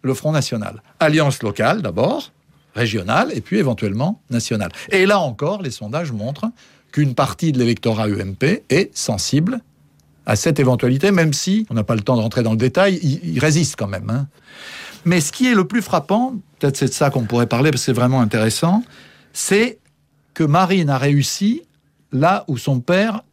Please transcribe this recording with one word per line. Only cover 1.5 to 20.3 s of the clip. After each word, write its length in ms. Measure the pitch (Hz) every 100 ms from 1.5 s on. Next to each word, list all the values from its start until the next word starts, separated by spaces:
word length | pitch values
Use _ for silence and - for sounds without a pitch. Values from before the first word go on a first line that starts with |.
| 101 110 202
d'abord, 500 | 127 85 139 285 - _ _ _ _
régionale, 560 | 104 117 104 92 135 262
et 60 | 175
puis 180 | - 196
éventuellement 640 | 151 110 104 98 151 220 _
nationale. 400 | 120 - 110 92 - -
Et 160 | 190 190
là 120 | 202
encore, 440 | 156 107 147 202
les 80 | 165
sondages 420 | - 107 143 170
montrent 380 | 110 110 143 220 - - _ _
qu'une 220 | - 147
partie 380 | 123 135 - 165
de 60 | 131
l'électorat 500 | 120 113 117 107 107
U 120 | 98
M 160 | 98 95
P 280 | 139 214 _
est 260 | 147 196 -
sensible 640 | - 104 - 135 175 254 _ _ _ _ _ _ -
à 100 | -
cette 240 | 170 147
éventualité, 500 | 131 127 123 135 190
même 220 | 190 160
si 340 | 143 - 202 220
on 40 |
n'a 100 | 117
pas 120 | 104 113
le 60 |
temps 140 | 101 123
de 40 |
rentrer 220 | 110 127
dans 80 | 113
le 60 | 110
détail, 420 | 127 175 196 185
il, 160 | 147 147
il 140 | 170 151
résiste 380 | 151 156 160 -
quand 120 | 104
même, 220 | 95 101
hein. 180 | 117 139 _ _ - - - - -
Mais 160 | 170 175
ce 120 | 151
qui 140 | - 254
est 80 |
le 120 | 226 170
plus 140 | 233
frappant, 540 | - 175 - 202 254 233 - _
peut-être 180 | 143 139
c'est 100 | 135
de 60 |
ça 160 | - 143
qu'on 140 | 139
pourrait 240 | 110 120 120
parler, 240 | 120 151
parce 120 | 127
que 40 | -
c'est 60 |
vraiment 280 | 120 123 131
intéressant, 640 | 113 113 110 - 165 202 247 - - - _
c'est 460 | - - 196 240 226 _ _ _ _ _